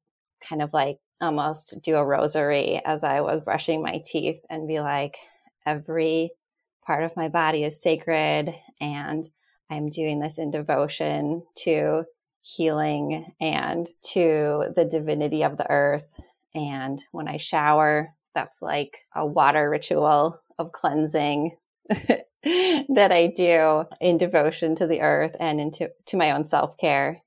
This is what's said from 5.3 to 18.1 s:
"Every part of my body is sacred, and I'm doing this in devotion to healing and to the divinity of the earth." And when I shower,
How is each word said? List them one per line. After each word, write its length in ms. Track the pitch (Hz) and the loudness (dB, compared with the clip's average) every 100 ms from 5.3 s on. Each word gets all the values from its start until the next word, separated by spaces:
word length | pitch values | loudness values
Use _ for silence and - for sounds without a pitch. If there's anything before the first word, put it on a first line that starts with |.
| _ _ _ | _ _ _
"Every 680 | 151 151 151 165 160 165 165 - _ _ _ _ | -6 -4 -4 0 0 0 -2 -8 _ _ _ _
part 200 | - 151 | -4 -2
of 120 | 165 170 | -2 -4
my 120 | 160 | -2
body 360 | 170 160 156 | 0 2 2
is 160 | 147 151 | -2 -2
sacred, 720 | 180 160 165 160 151 151 151 - - - | 0 0 0 0 2 0 -2 -8 -16 -10
and 440 | 147 143 143 156 160 _ _ _ - | -8 -8 -6 -6 -8 _ _ _ -10
I'm 180 | 151 151 | -6 -6
doing 300 | 156 156 147 | -4 -2 -2
this 180 | 147 156 | -4 -6
in 120 | 151 | -6
devotion 920 | 151 151 139 147 - 151 147 147 170 170 - | -4 0 0 0 -2 -4 -2 -2 -4 -8 -6
to 480 | - 156 151 160 165 _ _ _ | 0 2 2 0 -4 _ _ _
healing 920 | - - 160 151 151 147 147 156 - - | -14 -4 -2 0 0 -2 -4 -6 -10 -6
and 480 | 160 151 - 170 170 _ - | -4 -2 -2 -4 -6 _ -4
to 600 | 185 170 156 147 147 - | 0 2 2 0 0 -2
the 100 | 175 | 0
divinity 600 | 156 160 151 151 147 151 | 0 0 -2 -2 0 0
of 120 | 147 143 | 0 -2
the 140 | - | 0
earth." 420 | 143 143 147 151 - - _ _ | 2 2 0 -6 -20 -20 _ _
And 480 | 160 147 139 131 139 - | -8 -6 -6 -8 -8 -10
when 160 | 170 151 | -12 -8
I 80 | 151 | -8
shower, 800 | - 160 147 151 151 151 156 | -2 2 4 6 6 4 0